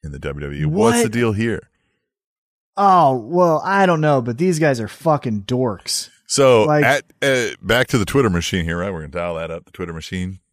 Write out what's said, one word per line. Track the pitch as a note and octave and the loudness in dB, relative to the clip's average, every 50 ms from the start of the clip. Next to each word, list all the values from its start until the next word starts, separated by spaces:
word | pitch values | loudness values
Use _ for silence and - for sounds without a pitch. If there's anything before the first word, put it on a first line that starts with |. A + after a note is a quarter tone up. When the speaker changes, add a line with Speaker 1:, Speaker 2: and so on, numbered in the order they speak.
Speaker 1:
in | - D#2 | -14 -14
the | C#2 C#2 | -14 -10
W | C#2+ D2 C#2 C#2+ D2 | -10 -10 -8 -8 -10
W | C#2+ D2 C#2+ | -10 -6 -4
E. | D#2 | -4
What's | - D#3 G3 G#3+ A#3 A#3+ A#3+ | -2 0 2 2 2 2 2
the | A#3 | 0
Speaker 2:
What? | - | 0
Speaker 1:
deal | A2 A#2 A#2+ A2+ | 0 -2 -2 0
here? | G#2 G2+ A2+ A#2 G2+ - - _ _ _ _ _ _ _ _ _ _ _ _ _ _ _ _ _ _ _ _ _ _ | 0 -2 -2 -2 -4 -6 -8 _ _ _ _ _ _ _ _ _ _ _ _ _ _ _ _ _ _ _ _ _ _
Speaker 2:
Oh, | - G3+ G3 F#3 F3+ D#3+ C#3 C3 | 0 2 4 6 6 6 4 2
well, | B2 G#2+ A#2 E3+ F3 F3+ E3+ D#3 D3 - | 0 -4 -2 2 2 4 4 2 0 0
I | F3+ G3 G3 G3 | 0 2 2 4
don't | F#3 F3 D#3 | 2 2 2
know, | D#3 D3+ C#3+ C3+ | 2 2 2 2
but | A#2 A#2+ A#2 A#2+ | 0 -2 -4 0
these | E3+ F#3 F3 D#3 | 0 0 2 2
guys | D#3+ D3 C3+ A#2 | 2 0 0 0
are | A2 G2+ | -4 -10
fucking | - - - E3 D3+ C#3 - B2+ A2 G#2 | -10 -4 -2 0 0 0 -2 -4 -4 -4
dorks. | G2 - B2+ B2+ C3 A#2+ G2 F2 _ - - - - - _ _ _ | -4 -4 -2 -2 -2 -2 -4 -6 _ -8 -8 -8 -8 -12 _ _ _
Speaker 1:
So, | - - C#3 C#3 C3 B2 A2+ - | -6 0 4 4 6 6 6 4
Speaker 2:
Like | D#3 D3+ D3+ C#3+ | 4 2 2 4
Speaker 1:
at, | A#2+ C#3+ C#3 - _ _ _ | 2 2 0 -4 _ _ _
uh, | - C#3 C3 B2+ A#2 G2 B1+ _ | -2 0 0 0 -2 -4 -6 _
back | - F#2 A2 B2 B2+ - | -2 0 2 2 2 2
to | - A#2+ | 0 0
the | G2 | 0
Twitter | - - C#3 C3 A2 | 2 0 2 2 2
machine | F2 F2 E2 - - F#2+ E2 | 0 0 -2 -2 -4 -4 -4
here, | E2 E2 F2 | -4 -4 -4
right? | F2+ G2+ | -4 -6
We're | F#2+ E2 | -8 -8
gonna | D#2 D2+ | -12 -10
dial | D#2+ F2 E2+ F2 E2+ | -8 -6 -6 -6 -6
that | E2 E2 D#2+ | -6 -8 -8
up, | E2 E2+ _ | -10 -12 _
the | _ | _
Twitter | - - F#2 E2+ | -12 -12 -10 -10
machine. | E2 E2 D#2+ - F#2+ F#2 F2+ F#2 F#2+ F#2+ _ _ | -10 -12 -12 -10 -8 -6 -6 -8 -10 -14 _ _